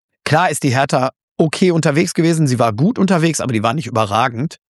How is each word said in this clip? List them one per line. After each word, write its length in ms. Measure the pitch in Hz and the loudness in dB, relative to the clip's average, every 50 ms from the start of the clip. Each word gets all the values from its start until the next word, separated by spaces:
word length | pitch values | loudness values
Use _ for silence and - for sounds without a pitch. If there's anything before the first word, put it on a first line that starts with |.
| _ _ _ _ _ | _ _ _ _ _
klar 260 | - 139 156 180 180 | 0 0 2 2 0
ist 140 | 156 - - | -2 -2 -2
die 100 | 143 120 | -2 0
Hertha 380 | 131 139 143 - 135 127 131 - _ _ _ _ _ | 0 0 0 0 -2 -2 -2 -6 _ _ _ _ _
okay 340 | 165 156 - - - 185 | -2 -2 0 0 2 2
unterwegs 420 | 170 165 147 160 139 143 190 180 - | 2 2 0 0 2 2 0 -2 0
gewesen, 340 | - 165 165 170 160 160 139 | 0 0 0 2 2 2 0
sie 120 | 123 113 | 2 2
war 120 | 123 117 | 2 0
gut 280 | 104 104 143 196 254 - | 2 0 0 0 2 0
unterwegs, 420 | 202 185 196 170 156 170 151 - | 0 2 2 2 2 0 -2 -2
aber 100 | 85 - | -4 -2
die 120 | 113 110 104 | -2 0 0
war 100 | 113 117 | 0 -2
nicht 140 | 160 - 110 | -2 -6 -4
überragend. 720 | 120 110 110 98 98 110 123 131 117 110 139 175 - - _ _ | -2 -2 -2 0 0 0 0 0 -2 -4 -6 -8 -8 -12 _ _